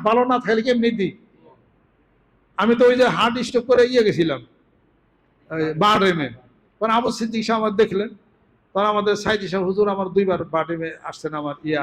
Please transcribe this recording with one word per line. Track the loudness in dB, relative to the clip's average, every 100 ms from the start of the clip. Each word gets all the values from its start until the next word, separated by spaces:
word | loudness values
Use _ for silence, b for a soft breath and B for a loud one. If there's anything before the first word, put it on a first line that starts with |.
| 0
ভালো | 2 2
না | 0
থাকলে | 0 0 0
কেমনি | 0 0 -2
দিই? | -4 -6 _ _ -20 _ _ _ _ _ _ _ _ _ _ -2
আমি | 0 4
তো | 4
ওই | 6
যে | 2 2
হার্ট | 0 0 -2
স্ট্রোক | -2 2
করে | 4 4
ইয়ে | 4 2
গেছিলাম, | 2 0 -2 -10 _ _ _ _ _ _ _ _ _ _
ওই | -4 -4 2
বারডেমে, | 2 4 2 0 -4 -10 _ _ _ _
কারণ | 0 0
আবু | 0 -4
সিদ্দিক | -6 -4 -2
সাহেব | -2
আমার | 0 0
দেখলেন, | 0 0 -6 -10 _ _ _ _ _ -2
তখন | 0
আমাদের | 0 0 -2
সাইদি | -2 -2 -2
সাহেব | -4 -2
হুজুর | 0 -2 -2
আমার | -2 0
দুইবার | 0 -2 -4
বারডেমে | -4 -4 -6 -8 -10 -16
আসছেন, | -12 -10 -8
আমার | -8 -8 -6
ইয়ে | -4